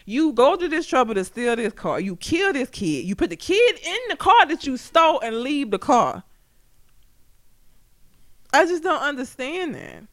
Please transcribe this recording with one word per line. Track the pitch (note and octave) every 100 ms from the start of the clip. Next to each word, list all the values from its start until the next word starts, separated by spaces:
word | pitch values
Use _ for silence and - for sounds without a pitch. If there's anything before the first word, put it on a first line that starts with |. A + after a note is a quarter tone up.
You | - A#3+ D#4+
go | A#3+ C4+ F4+
to | F4
this | D#4 D#4+
trouble | C#4 A3+
to | G3+
steal | F#3 - A#3+ A#3
this | G#3
car. | - F3+ C#3+
You | F#3+ F3
kill | - E4+ G4
this | C#4+ B3+
kid. | - F#3+ C#3+ E3
You | G3
put | F4
the | -
kid | - G4 A#4+ A#4+
in | D#4+ G4+ B4
the | F4
car | F4+ A4+ E4
that | D#4+ C#4
you | B3+
stole | - E4 D#4+ D4
and | A#3 A3+
leave | B3+ D4 C#4
the | G3
car. | - B3 D3+ - - _ _ _ _ _ _ _ _ _ _ _ _ _ _ _ _ _ - _ - - -
I | C4+ E4
just | F4
don't | F4 D#4
understand | C#4+ C#4 B3+ - B3+ F4 F4
that. | F3+ - - G#3+